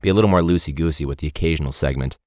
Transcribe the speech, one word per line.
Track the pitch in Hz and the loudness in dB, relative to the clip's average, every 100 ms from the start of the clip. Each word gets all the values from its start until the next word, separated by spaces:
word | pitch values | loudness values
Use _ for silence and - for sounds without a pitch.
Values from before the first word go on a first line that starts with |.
be | 98 | 2
a | |
little | 95 107 | 4 4
more | 92 | 4
loosey-goosey | 82 87 - 76 82 76 | 4 0 0 -2 -2 -2
with | 69 69 | -6 -6
the | 76 | -6
occasional | - 82 78 71 | -2 -2 0 -4
segment | - 69 67 67 - | -2 -2 -2 -6 -8